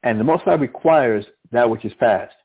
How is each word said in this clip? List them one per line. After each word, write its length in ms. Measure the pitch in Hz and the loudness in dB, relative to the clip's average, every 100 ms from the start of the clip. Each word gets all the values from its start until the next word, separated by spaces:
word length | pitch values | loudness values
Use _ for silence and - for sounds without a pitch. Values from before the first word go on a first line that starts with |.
And 160 | 123 110 | -2 -2
the 60 | |
Most 200 | 123 170 | 0 -2
High 100 | - | 0
requires 720 | 170 135 - 160 160 127 107 104 _ _ | -2 -2 -2 2 2 2 -2 -6 _ _
that 160 | 120 120 | 0 0
which 160 | 110 | -2
is 80 | 110 | -8
past. 420 | - 120 95 - _ | -2 0 0 -4 _